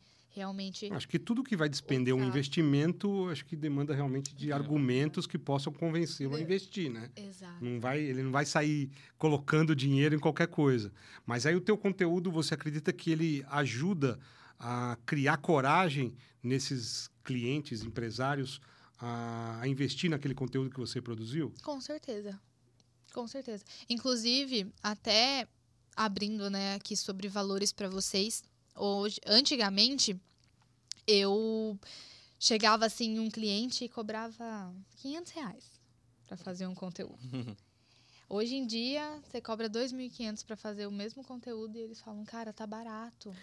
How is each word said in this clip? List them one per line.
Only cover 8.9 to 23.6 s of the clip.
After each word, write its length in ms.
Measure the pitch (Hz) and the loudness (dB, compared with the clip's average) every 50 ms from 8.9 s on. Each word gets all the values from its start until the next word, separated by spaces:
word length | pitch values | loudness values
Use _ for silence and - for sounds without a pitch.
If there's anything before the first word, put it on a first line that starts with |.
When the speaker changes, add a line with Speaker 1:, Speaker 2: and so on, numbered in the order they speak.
| - - - - _ | -6 -12 -20 -20 _
Speaker 2:
colocando 560 | - 160 156 147 135 139 - 156 156 160 156 156 | 2 4 4 4 4 4 6 6 6 8 6 6
dinheiro 400 | 131 131 139 139 135 143 151 151 | 4 4 4 6 6 6 6 4
em 60 | 147 | 4
qualquer 280 | 143 160 143 - 170 170 | 4 4 4 4 2 2
coisa. 420 | - 160 147 139 127 117 104 98 - - - - - - - | 4 4 6 6 6 4 2 -2 -8 -14 -20 -20 -20 -10 -6
Mas 200 | - 120 123 120 | -4 -2 2 2
aí 100 | 147 175 | 4 4
o 60 | 180 | 4
teu 160 | 175 214 214 | 4 4 2
conteúdo, 520 | 208 - 196 185 196 185 165 170 185 175 190 160 | 4 4 0 2 4 2 4 4 2 2 0 0
você 200 | 160 147 - 165 | 0 0 0 -2
acredita 380 | 147 - 156 147 156 - 170 | -2 -4 -4 -4 -2 0 -2
que 200 | 160 - - 165 | -2 0 2 2
ele 340 | 160 160 165 160 147 139 135 - | 2 4 4 2 2 0 -2 -2
ajuda 720 | 139 143 143 117 110 120 151 190 208 156 139 127 107 - - - - - - - - - | 0 2 2 2 0 0 0 0 2 4 2 2 2 0 -8 -20 -20 -20 -20 -20 -16 -8
a 380 | 117 120 123 123 123 123 117 - - | -6 -4 -2 -2 -2 -2 -4 -4 -4
criar 320 | - 165 143 131 143 165 | -2 0 2 4 4 2
coragem 760 | 147 - - 165 139 131 135 156 180 190 165 135 143 127 113 113 - - - _ _ - | 2 4 4 4 6 6 6 6 6 4 4 2 0 -2 -2 -4 -10 -20 -20 _ _ -2
nesses 640 | 120 131 131 - - 139 123 110 107 - - - - _ _ - | 0 0 0 0 -2 -4 -4 -4 -6 -6 -8 -8 -10 _ _ -6
clientes, 580 | - 131 123 117 123 139 151 143 - 120 107 | -4 -4 -2 0 -2 -2 -2 -4 -6 -8 -8
empresários, 800 | 110 117 110 123 117 113 110 113 131 139 143 139 131 135 - - - - - - - - _ - | -6 -6 -6 -4 -4 -4 -4 -2 -2 0 0 -2 -4 -6 -8 -12 -16 -20 -20 -20 -20 -20 _ -10
a, 640 | 120 120 120 117 117 117 117 113 117 113 113 113 | -8 -6 -6 -6 -6 -6 -6 -6 -6 -6 -6 -4
a 60 | 123 139 | -2 -2
investir 400 | 135 135 139 135 - - 180 175 | 0 0 0 -2 0 0 0 0
naquele 240 | 151 139 143 139 131 | 0 0 0 -2 -2
conteúdo 340 | - 135 120 - 135 135 131 | -2 -4 -2 -2 -2 -2 -2
que 100 | - 131 | -4 -6
você 200 | 117 113 - 123 | -6 -6 -6 -6
produziu? 520 | 117 120 117 113 110 113 131 165 147 110 117 120 - | -6 -6 -6 -6 -6 -4 -4 -2 -4 -4 -6 -8 -8
Speaker 1:
Com 160 | 311 285 269 | -6 -6 -6
certeza. 580 | 254 - 302 302 - - 220 208 208 202 196 196 _ _ _ _ _ _ _ _ _ _ _ _ _ - - | -6 -8 -10 -10 -8 -8 -8 -8 -8 -10 -12 -14 _ _ _ _ _ _ _ _ _ _ _ _ _ -14 -10
Com 120 | 247 240 | -10 -10
certeza. 380 | 226 - 277 254 240 214 196 | -8 -10 -10 -10 -10 -10 -12